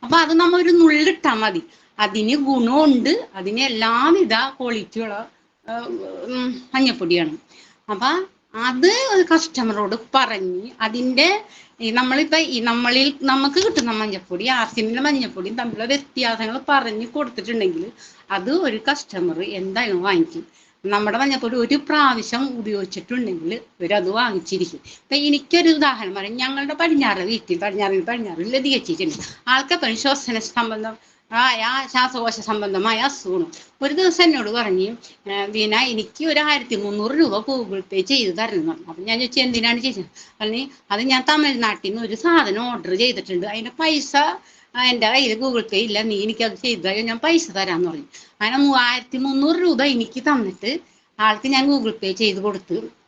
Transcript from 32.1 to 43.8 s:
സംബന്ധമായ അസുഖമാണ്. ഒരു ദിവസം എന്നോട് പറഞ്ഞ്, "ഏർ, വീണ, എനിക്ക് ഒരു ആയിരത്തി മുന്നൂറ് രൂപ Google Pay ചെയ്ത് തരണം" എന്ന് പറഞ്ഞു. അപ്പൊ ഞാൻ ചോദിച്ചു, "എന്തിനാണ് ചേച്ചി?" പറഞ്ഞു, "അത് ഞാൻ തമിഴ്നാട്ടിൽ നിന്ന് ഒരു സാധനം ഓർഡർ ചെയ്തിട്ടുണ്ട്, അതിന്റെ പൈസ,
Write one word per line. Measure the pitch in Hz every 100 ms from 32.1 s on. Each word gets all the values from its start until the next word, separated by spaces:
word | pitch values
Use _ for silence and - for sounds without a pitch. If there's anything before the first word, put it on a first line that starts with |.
| 254 233 220
സംബന്ധമായ | 214 214 208 190 208 220
അസുഖമാണ്. | 262 277 190 185 165 - - _
ഒരു | 277
ദിവസം | 294 370 339
എന്നോട് | 349 294 208
പറഞ്ഞ്, | 233 220 185 190 233 - - -
"ഏർ, | 196 202
വീണ, | 214 214 214
എനിക്ക് | 254 220 214 - 320
ഒരു | 294
ആയിരത്തി | 302 285 240 226
മുന്നൂറ് | 202 208 214 285
രൂപ | 320 202
Google | 220 262 220 190
Pay | 190 196
ചെയ്ത് | 185 269 214 175
തരണം" | 220 202
എന്ന് | 160
പറഞ്ഞു. | 160 -
അപ്പൊ | 165
ഞാൻ | 196 226
ചോദിച്ചു, | 247 247
"എന്തിനാണ് | 254 240 226 240
ചേച്ചി?" | 254 196 175 - -
പറഞ്ഞു, | _ 214 226 277 - _
"അത് | 202
ഞാൻ | 254 262
തമിഴ്നാട്ടിൽ | 254 302 294 254 226 208 196
നിന്ന് | 214
ഒരു | 226 220
സാധനം | 339 339 233 202 247
ഓർഡർ | 240 170
ചെയ്തിട്ടുണ്ട്, | 185 247 226 185 180 196
അതിന്റെ | 214 226
പൈസ, | -